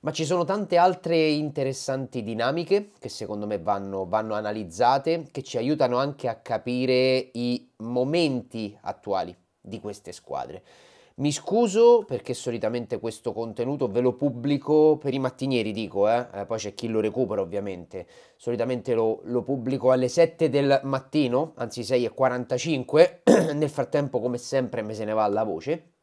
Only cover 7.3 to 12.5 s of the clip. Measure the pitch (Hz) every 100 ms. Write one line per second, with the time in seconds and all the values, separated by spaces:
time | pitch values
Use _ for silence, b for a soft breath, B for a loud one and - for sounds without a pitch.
7.3 | 120 123 123 _ _ 110 123 131 165 160
8.3 | 127 - 117 104 104 - - - 95 87
9.3 | 90 _ _ - 107 104 98 87 87 -
10.3 | 69 62 90 b b b b b - 147
11.3 | 143 - 202 240 196 233 240 - 127 -
12.3 | 123 -